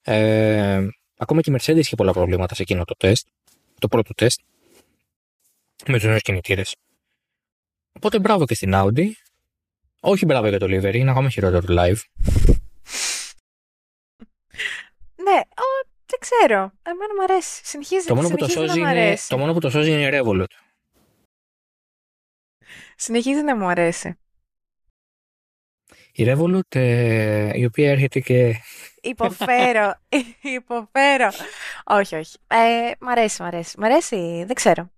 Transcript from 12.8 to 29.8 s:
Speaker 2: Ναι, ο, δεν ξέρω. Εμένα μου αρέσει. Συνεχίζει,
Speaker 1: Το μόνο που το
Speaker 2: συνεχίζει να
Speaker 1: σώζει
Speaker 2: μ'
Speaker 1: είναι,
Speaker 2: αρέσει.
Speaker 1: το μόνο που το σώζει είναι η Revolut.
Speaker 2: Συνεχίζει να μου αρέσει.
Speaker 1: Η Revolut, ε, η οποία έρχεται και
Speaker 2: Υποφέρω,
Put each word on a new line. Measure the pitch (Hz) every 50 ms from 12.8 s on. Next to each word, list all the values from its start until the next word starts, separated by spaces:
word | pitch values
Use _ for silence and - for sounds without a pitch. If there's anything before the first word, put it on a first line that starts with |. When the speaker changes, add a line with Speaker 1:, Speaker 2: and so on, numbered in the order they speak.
| - - - - - - - - - - - - _ _ _ _ _ _ _ _ _ _ _ _ _ _ _ _ - _ _ _ _ _ - - - - - - - _ _ _ - - _
Speaker 2:
Ναι, | - 359 392 381 302 - _
ο, | _ - - 523 539 539 523 _ _ _ _
δεν | - - 508
ξέρω. | - - 494 480 403 285 220 196 190 196 _ _ _
Εμένα | 339 349 359 403 427 415
μου | 392 381
αρέσει. | 370 381 370 330 - - - -
Συνεχίζει, | - - 294 285 - 359 381 359
Speaker 1:
Το | 330 247
μόνο | - 156 175
που | 165
το | - 302
Speaker 2:
συνεχίζει | - 349 226 160
να | - 160
Speaker 1:
σώζει | 170
Speaker 2:
μ' | 170 - -
Speaker 1:
είναι, | - -
Speaker 2:
αρέσει. | - - - - -
Speaker 1:
το | -
μόνο | 131 139 156 165
που | 170
το | 160 135
σώζει | 120 151 151 160
είναι | 156 147
η | 143 135 143 143
Revolut. | 127 113 98 92 90 - _ _ _ _ _ _ _ _ _ _ _ _ _ _ _ _ _ _ _ _ _ _ _ _ _ _ _ _ _ _ _ _ _ _ _ _ _ _ _ _ _ _ _ - - - - - _
Speaker 2:
Συνεχίζει | _ - - 226 240 240 269 277 294
να | 294 294 262
μου | 220 190
αρέσει. | 180 175 175 170 170 170 - - 175 175 _ _ _ _ _ _ _ _ _ _ _ _ _ _ _ _ _ _ _ _ _ _ _ _ _ _ _ _ _ _ _ _ _ _ _ _ _ _ _ _
Speaker 1:
Η | - 117
Revolut, | 117 135 143 165 175 180 190 180 _ -
ε, | 131 127 123 120 120 120 117 113 113 110 107 107 107 104 104 107 -
η | 123
οποία | 120 - - 147 143
έρχεται | 139 135 139 131 - 135
και | 131 - 127 123 123 120 110 110 - - - - - - _ _
Speaker 2:
Υποφέρω, | - 233 254 - 233 - 185 - 214 254 247 247 254 247 233 220